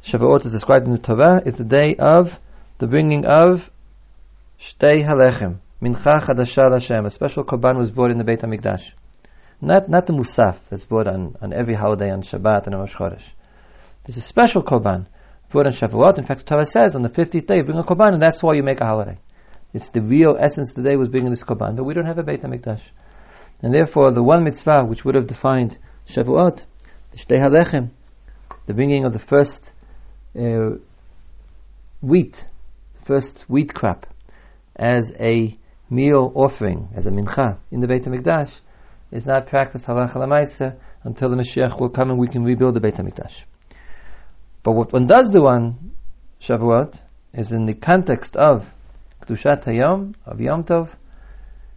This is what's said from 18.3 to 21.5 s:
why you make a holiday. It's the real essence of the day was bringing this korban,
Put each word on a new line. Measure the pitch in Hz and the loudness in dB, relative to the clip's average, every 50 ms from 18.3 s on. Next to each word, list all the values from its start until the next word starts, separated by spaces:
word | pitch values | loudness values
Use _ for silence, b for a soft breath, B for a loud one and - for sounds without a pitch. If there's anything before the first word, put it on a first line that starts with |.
| 160 - | 2 2
why | - 160 156 | 0 0 2
you | 147 | 2
make | 139 139 135 131 | 2 0 -2 -2
a | 120 | -2
holiday. | 113 110 110 101 98 90 - - b b b b b b b b b | -2 -2 -2 -4 -6 -10 -16 -18 b b b b b b b b b
It's | - 104 - - | -14 -14 -10 -6
the | - 120 | -4 -4
real | 107 107 127 147 165 156 143 - | 0 2 4 4 6 4 4 2
essence | - 147 147 - 139 120 | 0 0 0 -2 -8 -8
of | - | -6
the | 139 123 139 | -4 -2 0
day | 139 | 0
was | 139 131 123 | 0 0 0
bringing | 123 131 127 127 | -2 -2 -2 -2
this | 120 120 | -4 -4
korban, | - - | -6 -6